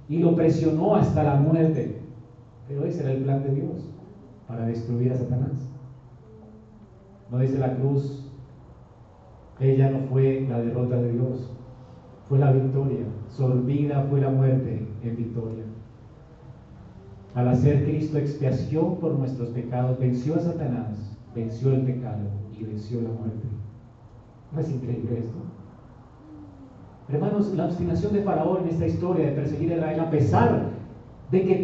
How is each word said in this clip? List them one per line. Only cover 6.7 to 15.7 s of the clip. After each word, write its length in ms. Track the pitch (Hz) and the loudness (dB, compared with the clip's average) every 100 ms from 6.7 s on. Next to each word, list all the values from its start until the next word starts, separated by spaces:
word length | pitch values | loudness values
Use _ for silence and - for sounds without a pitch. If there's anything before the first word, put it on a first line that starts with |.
| - - - - - - | -20 -20 -20 -20 -20 -6
¿No 80 | 123 | 0
dice 180 | 131 131 | 0 0
la 160 | 123 127 | 0 0
cruz, 540 | 139 139 - - - - - - - - - - - - - - - - | 0 0 -2 -8 -14 -18 -20 -20 -20 -20 -20 -20 -20 -20 -20 -20 -18 0
ella 300 | 135 131 135 | 4 6 4
no 100 | - - | 2 0
fue 360 | 131 135 135 123 | 2 4 2 0
la 100 | 117 | -2
derrota 380 | 117 123 123 123 | 0 0 0 0
de 160 | 120 | 0
Dios, 360 | 120 127 - - - - - - - - - - | 0 -2 -4 -8 -14 -18 -20 -20 -20 -20 -16 0
fue 120 | 135 | 4
la 120 | 139 | 6
victoria? 540 | 131 131 135 135 117 104 - - | 6 4 0 0 -2 -4 -8 -8
Sorbida 760 | - 127 123 123 147 143 139 135 | -2 2 2 2 2 2 0 2
fue 120 | 139 | 2
la 80 | 131 | 2
muerte 580 | 131 131 123 113 107 104 - | 4 4 4 0 -4 -6 -8
en 120 | 117 117 | -6 -4
victoria. 480 | 110 120 110 110 107 | -4 -6 -6 -8 -10